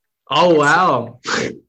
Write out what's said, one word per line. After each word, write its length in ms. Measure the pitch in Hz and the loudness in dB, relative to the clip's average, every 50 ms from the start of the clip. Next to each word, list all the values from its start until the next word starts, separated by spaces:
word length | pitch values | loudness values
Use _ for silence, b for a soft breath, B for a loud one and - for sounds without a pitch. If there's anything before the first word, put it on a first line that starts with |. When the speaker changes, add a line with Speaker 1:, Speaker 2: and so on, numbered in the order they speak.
| _ _ _ _ _ - | _ _ _ _ _ -4
Speaker 1:
Oh, 200 | 135 156 175 180 | 0 2 2 4
Speaker 2:
It's 80 | 165 147 | 4 2
Speaker 1:
wow. 600 | 143 147 160 180 185 170 135 117 113 - - - B B B B B 131 - - _ | 2 2 2 2 2 0 0 -2 -4 -8 -14 -16 B B B B B -8 -10 -14 _